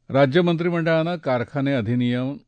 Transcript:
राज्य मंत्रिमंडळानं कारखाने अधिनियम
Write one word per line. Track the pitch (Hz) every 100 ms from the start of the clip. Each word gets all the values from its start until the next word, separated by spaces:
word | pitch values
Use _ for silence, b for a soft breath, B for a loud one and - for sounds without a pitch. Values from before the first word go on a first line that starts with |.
| -
राज्य | 127 139 160
मंत्रिमंडळानं | 175 165 170 170 165 160 165 175
कारखाने | 147 123 113 147 135
अधिनियम | 135 107 123 123 123 131 143